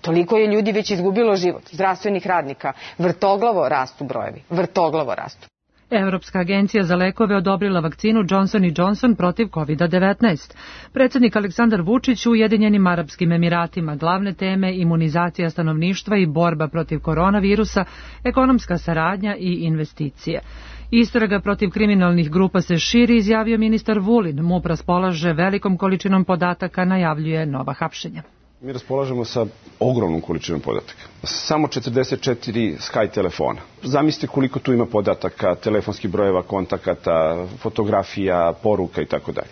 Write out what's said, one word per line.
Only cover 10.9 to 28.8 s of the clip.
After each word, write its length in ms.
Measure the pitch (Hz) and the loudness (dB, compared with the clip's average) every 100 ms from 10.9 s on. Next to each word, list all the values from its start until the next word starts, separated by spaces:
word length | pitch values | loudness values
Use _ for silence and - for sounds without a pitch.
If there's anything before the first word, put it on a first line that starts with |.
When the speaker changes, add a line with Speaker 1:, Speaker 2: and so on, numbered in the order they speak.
Speaker 2:
Predsednik 420 | - 254 269 240 214 | 2 2 4 4 4
Aleksandar 460 | 202 170 233 220 | -2 2 2 2
Vučić 440 | 165 247 254 233 240 | 2 0 2 0 2
u 60 | |
Ujedinjenim 560 | 233 220 220 214 208 185 | 4 4 4 4 4 4
Arapskim 440 | 175 160 - 175 | 2 -4 -2 2
Emiratima. 640 | 170 170 170 170 - 160 147 | 2 2 0 -2 -4 -6 -2
Glavne 380 | 160 185 202 | -2 0 -2
teme: 420 | 170 190 196 185 185 | -4 -2 0 0 0
imunizacija 760 | 170 165 160 160 175 165 170 | 0 2 2 0 -2 -2 -4
stanovništva 680 | 165 160 156 170 190 - 208 | -2 -2 0 -2 -2 -2 0
i 80 | 175 | 2
borba 420 | 147 170 160 156 | 2 0 0 -4
protiv 320 | 165 160 151 | -4 -4 -4
koronavirusa, 880 | - 156 185 208 196 202 208 - 180 - - - | -2 0 2 2 2 2 0 -2 -4 -8 -20 -6
ekonomska 540 | 247 254 262 247 - 175 | -2 2 4 2 0 -4
saradnja 580 | - 160 160 196 208 202 | -2 0 0 -2 -4 -4
i 180 | 180 | -2
investicije. 880 | 175 165 160 151 - 143 - - 160 - - - - - | -2 0 -2 -4 -6 -8 -8 -8 -8 -8 -18 -18 -18 0
Istraga 480 | 233 226 240 220 202 | 2 2 2 2 0
protiv 300 | 196 202 202 | 0 0 -2
kriminalnih 600 | 202 208 202 180 175 151 | 0 2 4 4 4 2
grupa 300 | 165 190 190 | 2 2 2
se 160 | 165 170 | 0 0
širi, 400 | - 240 240 233 | 2 4 6 4
izjavio 400 | 202 220 220 226 | 4 2 2 2
ministar 420 | 220 220 220 220 | 2 2 2 0
Vulin. 420 | 190 233 180 143 | 4 2 2 -2
mup 240 | 170 180 170 | 0 0 0
raspolaže 680 | 160 - 180 185 170 175 | -4 0 0 0 0 0
velikom 440 | 156 185 202 208 180 | 0 0 0 -2 0
količinom 460 | 196 185 202 190 180 | 0 0 2 2 2
podataka, 600 | 180 180 175 180 - 185 | 0 0 -2 -6 -2 0
najavljuje 600 | 190 170 151 156 160 156 | 2 0 -2 -2 -2 -2
nova 280 | 139 135 | -4 -6
hapšenja. 480 | 143 165 - 170 165 - _ _ _ | -6 -8 -8 -12 -12 -16 _ _ _
Speaker 3:
Mi 120 | 127 | -10
raspolažemo 520 | 127 | -10